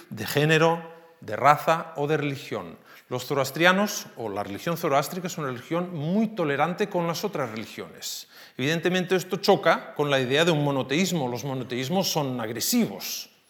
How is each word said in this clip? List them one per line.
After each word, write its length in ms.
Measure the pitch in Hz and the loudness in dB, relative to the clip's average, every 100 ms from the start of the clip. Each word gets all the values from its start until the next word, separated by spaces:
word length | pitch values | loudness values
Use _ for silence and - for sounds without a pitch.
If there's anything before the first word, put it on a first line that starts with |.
| - | -14
de 160 | 110 104 | -10 -2
género, 540 | 143 151 156 165 170 - - - - | 2 4 6 6 4 -4 -18 -20 -18
de 140 | 110 104 | -8 4
raza 580 | 131 147 - 165 - 143 | 6 6 4 0 -2 -4
o 100 | 147 | 0
de 120 | 151 | 0
religión. 600 | 143 135 - 110 85 - - - - | 0 -4 -6 -8 -8 -14 -20 -20 -8
Los 160 | 123 - | -8 -2
zoroastrianos, 800 | 139 131 160 175 190 208 - - - | 0 0 4 6 6 0 -4 -10 -10
o 100 | 110 | -6
la 160 | 98 | -4
religión 320 | 98 98 170 165 | -6 -4 -4 -2
zoroástrica, 520 | 165 139 147 180 175 | 2 2 0 -6 -8
es 100 | - | -6
una 100 | 139 | -6
religión 480 | 120 - 170 180 170 | -6 -4 -4 -4 -4
muy 320 | 151 202 214 214 | -2 0 0 0
tolerante 540 | 156 139 160 180 202 | 0 2 0 0 -2
con 180 | 175 170 | 0 -2
las 160 | 160 | -2
otras 260 | 208 165 123 | -4 -4 -4
religiones. 760 | 110 104 - 82 - - - - - - - | -6 -10 -10 -12 -12 -12 -12 -14 -20 -18 -4
Evidentemente, 580 | 135 165 175 185 180 185 | -2 0 2 0 2 0
esto 220 | 175 196 | 0 -2
choca 580 | - 175 165 220 - - | 4 6 6 2 0 -2
con 160 | 147 | 2
la 80 | 135 | 2
idea 240 | 123 143 | 4 4
de 80 | 170 | 4
un 100 | 151 | 4
monoteísmo. 680 | 147 135 131 143 196 175 123 | 2 0 0 0 0 0 -2
Los 160 | 120 139 | -4 -6
monoteísmos 680 | 131 117 123 131 190 175 | -6 -6 -6 -2 0 0
son 300 | 160 139 123 | 0 -2 -4
agresivos, 880 | 110 113 - 247 104 92 - - - _ | -6 -4 0 2 0 -2 -8 -8 -10 _